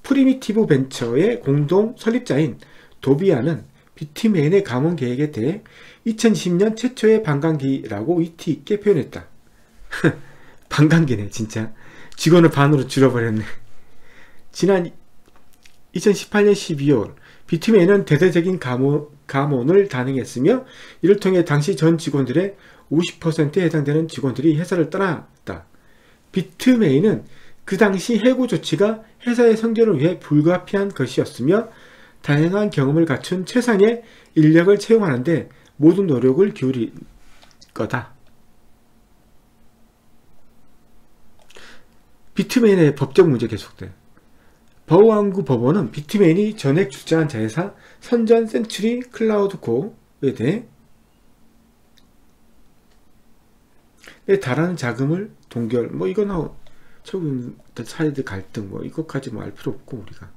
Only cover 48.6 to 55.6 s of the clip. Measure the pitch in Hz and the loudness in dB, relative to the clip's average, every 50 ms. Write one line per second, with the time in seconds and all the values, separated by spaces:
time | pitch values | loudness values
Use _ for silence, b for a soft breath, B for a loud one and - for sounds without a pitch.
48.6 | 220 - - - 196 226 240 247 247 - - - 226 220 214 208 202 196 196 160 | -4 -4 -6 -4 -2 -2 -2 -4 -8 -14 -6 -2 -2 0 2 0 0 -2 -4 -6
49.6 | - 120 117 123 175 220 - _ _ _ _ _ 143 135 - - 107 135 190 233 | -4 -2 -2 -2 -4 -6 -12 _ _ _ _ _ -4 -4 -4 -2 -4 -4 -4 -4
50.6 | 254 _ _ _ _ _ _ _ _ _ _ _ _ _ _ _ _ _ _ _ | -8 _ _ _ _ _ _ _ _ _ _ _ _ _ _ _ _ _ _ _
51.6 | _ _ _ _ _ _ _ _ _ _ _ _ _ _ _ _ _ _ _ _ | _ _ _ _ _ _ _ _ _ _ _ _ _ _ _ _ _ _ _ _
52.6 | - _ _ _ _ _ _ _ _ _ _ _ _ _ - _ _ _ _ _ | -20 _ _ _ _ _ _ _ _ _ _ _ _ _ -20 _ _ _ _ _
53.6 | _ _ _ _ _ _ _ B B B B B B - 131 131 - 127 127 143 | _ _ _ _ _ _ _ B B B B B B 0 0 0 0 -4 -2 -2
54.6 | 165 180 180 - 131 120 113 117 135 143 165 185 208 220 - _ _ _ - 117 | -2 -2 -4 -6 -6 -6 -4 -2 -2 -2 -2 -4 -6 -12 -14 _ _ _ -8 -6